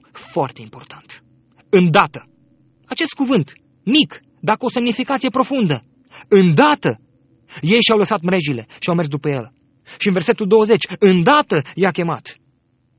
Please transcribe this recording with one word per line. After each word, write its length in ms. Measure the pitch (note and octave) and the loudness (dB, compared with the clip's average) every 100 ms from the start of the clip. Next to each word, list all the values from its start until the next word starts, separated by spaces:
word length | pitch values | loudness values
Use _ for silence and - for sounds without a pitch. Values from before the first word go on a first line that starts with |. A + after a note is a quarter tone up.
| _ | _
foarte 500 | - - E3+ C3+ - | -20 -8 -4 -4 -6
important. 640 | A2 - - - - - _ _ _ _ - | -20 -20 -20 -20 -20 -20 _ _ _ _ 0
Îndată. 580 | F3+ F3+ F3 D#3+ - - _ _ _ _ _ - | 2 4 2 0 -4 -20 _ _ _ _ _ -14
Acest 280 | - E4 | -8 -6
cuvânt, 400 | - B3+ B3 C#3 - _ _ | -4 0 0 -2 -10 _ _
mic, 360 | - D4 - - _ _ | -2 0 0 -4 _ _
dar 180 | E3+ G#3+ | -4 -2
cu 80 | B3+ | -2
o 40 | |
semnificație 600 | B3+ A#3+ A3+ B3+ C4+ C4 | -2 -4 -4 -4 -4 -4
profundă. 540 | B3+ B3+ C4+ G3 B2+ _ _ _ - - | -2 -2 0 0 -2 _ _ _ -14 2
Îndată. 720 | G3+ F3+ D3+ D4 C#4+ D#3 A2 _ _ _ _ _ - | 4 4 4 2 2 -2 -6 _ _ _ _ _ -8
Ei 200 | D3+ A3+ | 0 0
și-au 160 | A3 G#3+ | 2 2
lăsat 240 | G3 G#3 | 0 -2
mrejile 460 | E3+ F#3 D3 B2 G#2+ - | -2 -2 -2 -6 -8 -12
și 100 | - | -4
au 60 | E3+ | -2
mers 120 | D#3 | -2
după 220 | C#3+ D3+ | -6 -6
el. 220 | C#3 A2 _ _ _ - - | -6 -8 _ _ _ -20 -6
Și 100 | G#3 | -2
în 60 | |
versetul 340 | F#3+ F#3 A3+ G#3 | -2 -2 -2 2
douăzeci, 380 | A3 G#3+ G#3+ - F#3 | 2 4 2 0 0
îndată 600 | G3+ F#3 E3 - - F3 - - | 2 4 4 2 2 -2 -4 -2
i-a 160 | F#3+ | -2
chemat. 460 | E3 E3+ D3 - - _ _ _ _ _ | -2 -6 -6 -12 -20 _ _ _ _ _